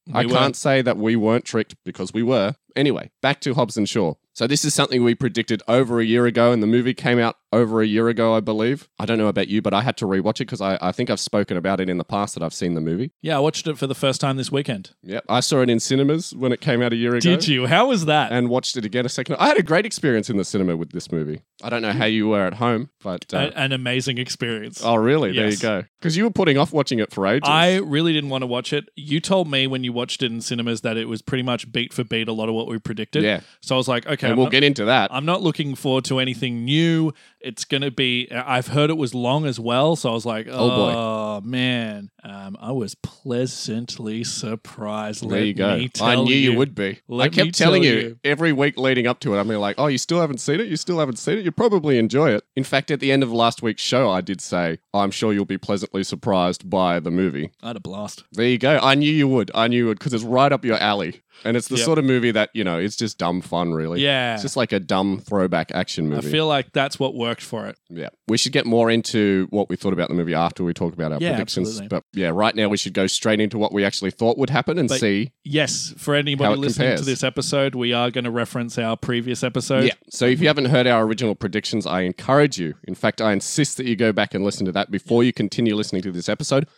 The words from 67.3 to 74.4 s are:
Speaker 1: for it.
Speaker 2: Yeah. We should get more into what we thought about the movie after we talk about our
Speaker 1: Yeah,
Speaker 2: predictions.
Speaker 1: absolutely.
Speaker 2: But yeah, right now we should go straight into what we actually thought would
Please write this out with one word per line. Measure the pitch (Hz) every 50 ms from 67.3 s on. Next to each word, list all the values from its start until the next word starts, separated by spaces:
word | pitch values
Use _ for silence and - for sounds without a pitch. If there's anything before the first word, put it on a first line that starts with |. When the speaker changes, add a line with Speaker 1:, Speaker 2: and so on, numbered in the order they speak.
| 117 -
Speaker 1:
for | - - 117 107 101
it. | 104 - _ _ _
Speaker 2:
Yeah. | 85 85 71 - - _ _ 110
We | 110 117
should | - 127
get | 143 143 -
more | 117 113 117 117 113
into | 113 117 - - - 110 104 101 98 95 95 -
what | - 104 98 -
we | 90
thought | - - 98
about | 92 85 87 -
the | 78
movie | 90 82 85
after | 80 80 85 85 - -
we | 90 87
talk | 82 - 92 85 -
about | 85 80 78
our | 76 73
Speaker 1:
Yeah, | 170 170
Speaker 2:
predictions. | 135 110 - - - 95 90 107
Speaker 1:
absolutely. | 113 104 98 98
Speaker 2:
But | 98 - - _ -
yeah, | 95 90 82
right | 82 98 107 113 107
now | 110 107 101
we | 104
should | 98 - 98 92
go | 101 95 92
straight | - - - 113 107 104
into | 107 98 - 104
what | 107 -
we | 98 101 98
actually | 101 - - 101 92
thought | - - 113 117 -
would | -